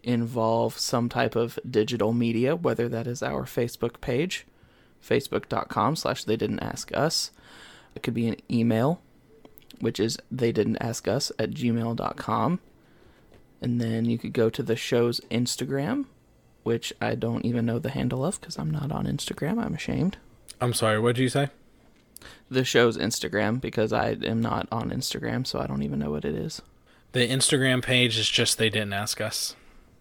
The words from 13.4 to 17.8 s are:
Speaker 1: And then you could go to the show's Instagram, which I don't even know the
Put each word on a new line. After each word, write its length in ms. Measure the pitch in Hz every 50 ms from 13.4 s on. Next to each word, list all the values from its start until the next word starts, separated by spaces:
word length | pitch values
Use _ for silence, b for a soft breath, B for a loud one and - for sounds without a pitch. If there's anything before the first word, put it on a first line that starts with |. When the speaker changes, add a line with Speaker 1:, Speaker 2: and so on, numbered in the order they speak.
| - _ _ -
Speaker 1:
And 160 | - 123 120 120
then 280 | 117 113 113 113 117
you 100 | 117 117
could 160 | 113 - -
go 160 | - 120 110 113
to 140 | - -
the 120 | 120 117 113
show's 460 | - - - 127 120 120 120 117 - - -
Instagram, 760 | - 120 123 - - - 127 143 139 139 143 190 254 294 262 - - _ _ _ _ _ _ - _ _
which 320 | - 113 117 113 - - - -
I 140 | 110 113 117
don't 300 | 117 113 117 117 - -
even 220 | 120 120 117 117
know 120 | 117 113
the 120 | 123